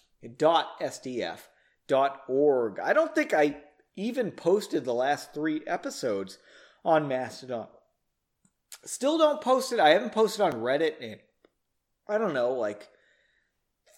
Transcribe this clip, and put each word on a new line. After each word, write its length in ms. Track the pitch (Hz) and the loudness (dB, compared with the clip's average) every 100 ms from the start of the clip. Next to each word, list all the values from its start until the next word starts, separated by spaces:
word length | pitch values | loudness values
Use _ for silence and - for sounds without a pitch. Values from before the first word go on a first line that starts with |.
| _ _ 117 120 | _ _ -20 0
dot 320 | 156 165 - - | 4 4 0 -6
S 180 | 135 - | -8 -8
D 240 | 131 120 | -8 -6
F 260 | 85 - - _ _ _ - | -6 -8 -18 _ _ _ 0
dot 360 | 135 139 - - | 2 2 -2 -2
org. 520 | 135 147 131 110 95 | 2 4 4 0 -2
I 120 | 139 | 2
don't 220 | 285 320 | 2 2
think 200 | 320 294 | 0 0
I 240 | 170 - 285 - _ _ | 2 2 0 -14 _ _
even 360 | - 220 247 202 | -8 -6 -4 -4
posted 540 | - 170 208 202 160 | -2 2 2 0 -4
the 100 | 127 | -2
last 400 | 120 135 147 - | -2 0 -2 -6
three 280 | 147 156 151 - | -6 -4 -4 -4
episodes 720 | 175 277 - 123 98 - - _ - - _ | -6 -6 -6 -4 -4 -6 -14 _ -20 -20 _
on 240 | 175 160 143 | 0 2 2
Mastodon. 600 | 127 120 - 127 117 101 - _ _ _ _ _ _ _ _ _ - - | -4 -6 -12 -10 -10 -10 -18 _ _ _ _ _ _ _ _ _ -20 -14
Still 320 | - 269 320 | -4 -2 4
don't 240 | 302 294 | 2 2
post 300 | 247 262 254 | 0 0 0
it. 80 | 233 | 4
I 100 | 151 | 6
haven't 220 | 180 233 | 6 2
posted 280 | 214 214 196 | 0 0 2
on 140 | 185 | 0
Reddit 440 | 120 120 147 160 - | 0 -2 0 0 -4
in, 160 | 117 - _ _ _ _ _ _ _ _ - | -12 -16 _ _ _ _ _ _ _ _ -4
I 80 | 214 | -2
don't 160 | 214 | 0
know, 200 | 139 120 | 0 -2
like, 360 | 123 104 104 - _ _ _ _ _ _ _ _ _ _ | -2 -4 -6 -14 _ _ _ _ _ _ _ _ _ _